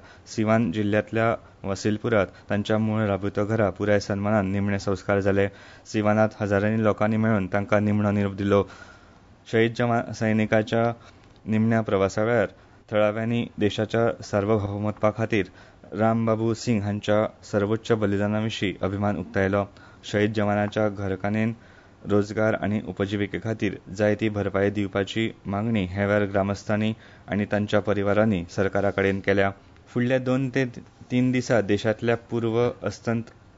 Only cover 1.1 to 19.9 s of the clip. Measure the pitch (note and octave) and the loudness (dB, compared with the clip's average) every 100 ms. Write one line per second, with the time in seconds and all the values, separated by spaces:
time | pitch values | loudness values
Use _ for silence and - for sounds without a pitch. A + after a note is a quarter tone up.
1.1 | A2 A2+ A2 - - F#2+ F#2+ G#2+ G#2 A#2+ | 0 0 -2 -6 -12 -6 -4 -2 -2 0
2.1 | A2 F2+ - - G#2 G#2 A2 A2 G#2+ G#2+ | 2 0 -4 -6 -4 0 0 0 0 0
3.1 | G2 G2+ G2+ G#2 A2 G2+ F2 G#2 G2+ - | 0 -2 -2 -2 0 0 0 2 2 0
4.1 | G2 G#2 G#2+ F#2+ G2 G2+ G2 G2+ F#2+ - | -2 0 0 0 -2 -2 -2 -2 -4 0
5.1 | G2+ G2 G2 G2 - - - - A2 G#2+ | 0 2 0 0 -4 -18 -20 -6 -2 2
6.1 | G#2+ A2 - G2+ G2+ G#2+ A2 G#2+ G2 G#2+ | 4 2 0 0 2 2 2 0 2 0
7.1 | A2 A2 G#2+ F#2 G2+ G2 G#2 G#2 G#2 G#2 | 0 2 0 0 -2 0 2 2 2 2
8.1 | G#2 G2+ G2 G2+ G2+ F#2+ - - - - | 2 0 -2 2 4 2 -6 -20 -20 -20
9.1 | - - - - A#2 A#2 A#2 A#2+ A#2 - | -20 -20 -20 -4 2 2 2 0 0 -2
10.1 | A2 A2+ A2 G#2+ A2 G#2+ A#2 A#2 A#2 - | -2 0 2 2 2 2 0 0 -2 -12
11.1 | - - - - A2 A2+ A2+ A2 G2 F#2+ | -20 -20 -16 -4 0 2 2 2 2 2
12.1 | G#2+ A2 A#2+ F#2 - - - - G#2+ G#2+ | 2 0 2 0 -4 -20 -20 -4 2 2
13.1 | G#2+ A2+ A#2+ - - G2+ G#2 G#2+ A#2 A#2 | 2 -2 -2 -4 0 0 0 -2 2 0
14.1 | - G2 G#2 G2+ A2 G2+ G2+ G#2+ G#2 G#2+ | -2 -2 0 2 0 0 -2 -4 0 -2
15.1 | G#2+ A2+ A2 F2+ - - - - G2 A2+ | 0 0 0 -2 -8 -20 -20 -12 0 2
16.1 | A2+ A2+ A2 A2+ A2 - A2 G2+ G#2 G#2 | 2 0 0 0 -2 -2 0 0 -4 0
17.1 | G#2 A2 - - G#2 G2+ A2 - A2 G2+ | 2 0 -4 -4 -2 0 -2 0 0 0
18.1 | G2+ G#2 G#2+ A2 - G2+ F2 F#2+ G2 G#2 | 0 0 -2 -2 -2 -4 -2 -4 -2 -2
19.1 | G2 F#2 G2 F#2+ G2+ G2 - - | -2 -4 0 2 2 0 -6 -20